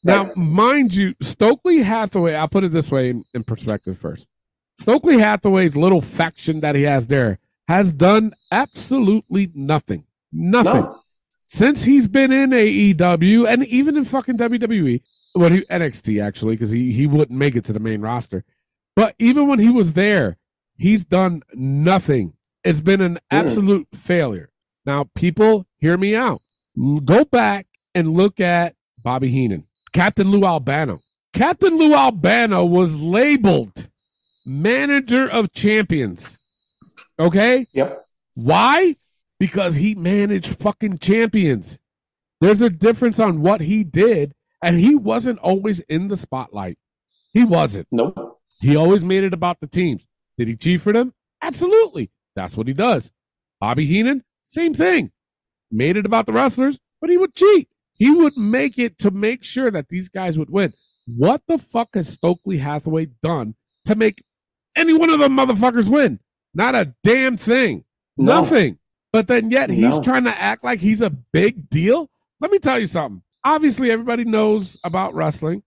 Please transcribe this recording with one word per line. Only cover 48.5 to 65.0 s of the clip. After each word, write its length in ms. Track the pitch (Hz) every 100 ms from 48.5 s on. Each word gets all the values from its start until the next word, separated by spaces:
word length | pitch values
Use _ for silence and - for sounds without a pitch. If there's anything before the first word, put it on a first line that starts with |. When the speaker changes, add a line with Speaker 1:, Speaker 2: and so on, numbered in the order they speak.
| _
Speaker 1:
He 160 | 131 147
always 280 | 165 202
made 200 | 170 190
it 80 | 196
about 280 | 175 175 175
the 60 | 151
teams. 400 | 185 180 107 _ _ _ -
Did 100 | 117
he 80 | 113
cheat 240 | 160 180
for 120 | 208
them? 220 | 220 254 _ _ _
Absolutely. 680 | 330 269 359 440 440 180 104 _ _
That's 220 | - 92 -
what 100 | 113
he 60 |
does. 380 | 139 240 170 - _ _ _ _ _
Bobby 260 | 104 127 147
Heenan, 380 | 185 233 277 _ _
same 300 | _ - 339
thing. 360 | 247 339 339 131 _ _ _ _ _ _
Made 260 | 110 139 196
it 100 | 202
about 200 | 226 220
the 60 |
wrestlers, 460 | 220 262 240 262 269 _ _
but 100 | 330
he 60 | 349
would 160 | 381
cheat. 340 | - 392 392 - _ _
He 160 | _ 247
would 260 | 330 302 285
make 420 | 208 247 277 247
it 200 | 240 _
to 100 | 202
make 340 | 190 214 247
sure 260 | - 247 262
that 180 | 185 135
these 200 | 180 185
guys 300 | 190 185 160
would 120 | 151
win. 220 | 190 180 - _ _ -
What 360 | 117 160 277 -
the 120 | 330
fuck 360 | - 233 233
has 140 | 202 160
Stokely 500 | 139 170 180 202 170
Hathaway 480 | 143 151 160 160 160 _
done 320 | 156 160 110 110 _ _
to 100 | -
make 280 | 214 220 - _ _ _ _ _ -
any 160 | 330
one 180 | 320